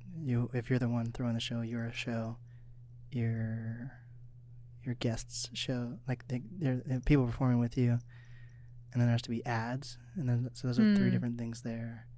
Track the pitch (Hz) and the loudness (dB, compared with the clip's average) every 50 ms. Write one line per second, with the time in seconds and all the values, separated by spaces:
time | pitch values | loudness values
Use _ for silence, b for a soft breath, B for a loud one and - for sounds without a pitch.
0 | - - 175 165 160 135 123 120 123 117 - 127 117 - 135 123 123 117 120 120 | -14 -12 -10 -6 -2 2 2 2 2 2 0 -4 0 2 2 2 4 2 2 0
1 | 117 117 117 - 131 120 117 113 - - 117 117 117 113 120 117 117 113 113 - | 0 -2 -2 -2 -2 0 0 0 -2 -2 -2 -2 -2 -2 -2 -4 -4 -4 -6 -6
2 | - 120 117 117 113 113 117 - b b b b b b b b b b - - | -4 -2 -2 -2 -2 -4 -6 -8 b b b b b b b b b b -16 -16
3 | - - - 123 117 113 113 113 113 110 110 113 113 113 113 117 123 131 b b | -14 -6 -2 0 0 2 2 0 0 -2 -2 -4 -4 -6 -6 -6 -8 -10 b b
4 | b b b b b b - - - - - - - - - - - 131 120 120 | b b b b b b -16 -18 -18 -18 -16 -16 -16 -16 -16 -10 -6 -6 -4 0
5 | - 123 113 - - - - - - - - - - - 131 123 120 120 123 - | 0 0 0 0 -4 -6 -6 -6 -6 -6 -6 -6 -4 -2 -2 -2 -2 -4 -6 -8
6 | - - 127 - - - 131 123 120 - - 190 165 131 127 127 123 - 131 127 | -4 -4 -4 -4 -4 -4 -4 -4 -4 -6 -6 0 2 2 2 2 0 -2 -2 0
7 | 123 - 147 143 127 117 117 - 131 127 123 120 120 117 - - 123 120 120 120 | 6 6 8 8 8 4 2 2 4 4 6 6 4 4 4 4 4 4 4 2
8 | - b b b b b b b b b b b b b b b - - - 120 | 0 b b b b b b b b b b b b b b b -18 -6 0 4
9 | 120 120 117 117 - - 120 117 - - 120 113 110 117 123 135 143 - - - | 4 6 4 4 2 0 -4 -4 -2 -2 -2 -2 -2 -2 -4 -6 -6 -8 -14 -14
10 | - - - 196 147 123 120 120 123 127 - - - 127 123 - 220 214 208 202 | -16 -10 -6 -2 0 2 2 2 2 0 -4 -4 -2 0 4 6 8 8 8 8
11 | 190 190 120 120 120 120 120 120 117 117 117 117 - 120 113 117 117 113 117 113 | 6 6 4 4 2 0 -2 -2 -4 -6 -6 -6 -6 -6 -4 -4 -4 -6 -8 -10
12 | 117 - - | -14 -16 -18